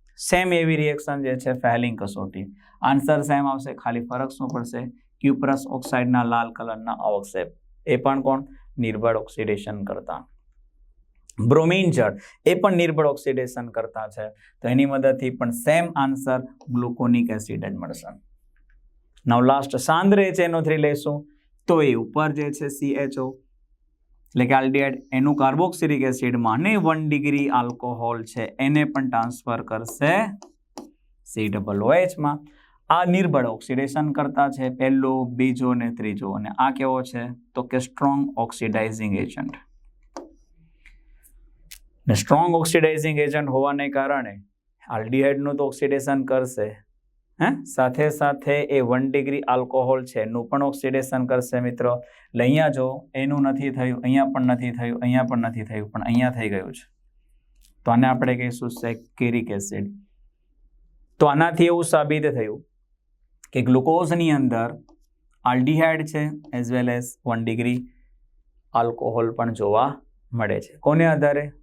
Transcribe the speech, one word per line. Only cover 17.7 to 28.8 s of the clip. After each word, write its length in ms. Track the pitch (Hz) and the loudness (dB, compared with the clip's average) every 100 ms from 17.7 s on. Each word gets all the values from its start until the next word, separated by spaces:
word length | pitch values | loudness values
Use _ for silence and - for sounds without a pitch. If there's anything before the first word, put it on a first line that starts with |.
મળશે. 460 | 95 87 - - - _ _ _ _ _ _ _ _ _ _ - | -8 -10 -12 -14 -20 _ _ _ _ _ _ _ _ _ _ 2
Now 140 | 120 123 | 6 6
લાસ્ટ 300 | 139 139 127 | 4 2 -2
સાંદ્ર 440 | 123 160 190 202 | 0 2 6 6
એચ 200 | 190 185 | 4 2
એન 160 | 170 165 | 2 2
ઓ 60 | |
થ્રી 160 | 156 156 | 0 2
લેશું 500 | 151 143 151 147 - _ _ _ - | 2 0 -2 -6 -8 _ _ _ 2
તો 140 | 165 | 4
એ 120 | 147 | 6
ઉપર 380 | 113 113 151 156 | 2 0 0 0
જે 200 | 147 147 | 0 -4
છે 160 | 147 147 | -4 -8
સી 260 | 143 139 | -4 -4
એચ 260 | 135 139 135 | -2 -2 -4
ઓ, 120 | 131 | -8
એટલે 1160 | 131 _ _ _ _ _ _ _ _ _ 127 127 | -10 _ _ _ _ _ _ _ _ _ 0 4
કે 80 | |
aldehyde, 480 | 131 135 135 139 131 - | 4 4 2 0 -2 -4
એનું 240 | 131 143 143 | 0 2 4
કાર્બોક્સિલિક 640 | 131 143 180 165 160 143 | 2 2 0 0 0 2
એસિડમાં 520 | 131 127 127 123 113 | 0 0 0 0 0
અને 220 | 113 180 214 | 2 2 2
વન 340 | 160 156 156 | 2 0 0
ડિગ્રી 400 | 147 147 143 143 | 0 2 0 2
આલ્કોહોલ 760 | 123 120 120 123 117 117 117 | 0 0 -4 -8 -4 -4 -4
છે 320 | 110 - 113 - | -6 -8 -8 -2
એને 260 | 135 151 | 2 2